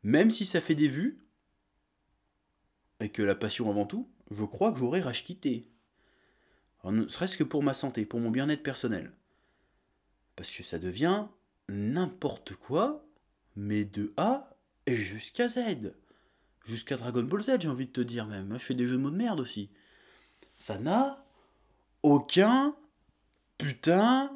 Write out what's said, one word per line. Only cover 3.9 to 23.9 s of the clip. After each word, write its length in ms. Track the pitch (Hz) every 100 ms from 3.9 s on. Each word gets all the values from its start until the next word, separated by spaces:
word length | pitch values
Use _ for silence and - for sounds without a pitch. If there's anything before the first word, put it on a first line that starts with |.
| 214 - _ -
je 140 | 104 104
crois 260 | - 214
que 60 | 135
j'aurai 240 | 120 175
rage 220 | 151 113
quitté. 440 | - - 143 117 - _ _ _ _ _ _ _ _ _ _ _
Alors, 120 | 92
ne 140 | 107 107
serait-ce 300 | - 185 -
que 60 |
pour 200 | 147 151
ma 100 | 143
santé, 320 | 135 135 120 104
pour 140 | 117
mon 100 | 117
bien-être 340 | 120 143 147
personnel. 480 | 143 - 123 95 - - _ _ _ _ _ _ _ _ _ _ _ -
Parce 160 | -
que 120 | -
ça 140 | - 85
devient 480 | 90 92 165 202 208 _ _ _ -
n'importe 840 | 101 104 156 185 - 143 - -
quoi, 520 | - - 147 247 302 - _ _ _ _ 101
mais 280 | 101 107
de 300 | 101 104 104 -
A 380 | 190 269 - _ _ _ -
jusqu'à 600 | 120 98 107 - - 240
Z. 460 | 240 233 131 104 - _ _ _ _ _ _ -
Jusqu'à 300 | 117 - 127
Dragon 280 | 117 120
Ball 180 | 123 196
Z, 100 | 214 254
j'ai 80 | 165
envie 200 | 127 131
de 40 |
te 100 | -
dire 240 | 120 120 107
même. 300 | 104 98 117
Je 80 | -
fais 80 |
des 120 | 127 123
jeux 120 | 127
de 40 |
mots 100 | 139
de 60 | 170
merde 220 | 240 175
aussi. 300 | 123 107 101 _ _ _ _ _ _ _ - _
Ça 200 | - 101
n'a 480 | 131 214 277 277 - _ _ _ _ _ _ _
aucun 720 | 151 143 - 180 208 262 285 294 - _ _ _ _ _ _ -
putain 720 | 147 127 156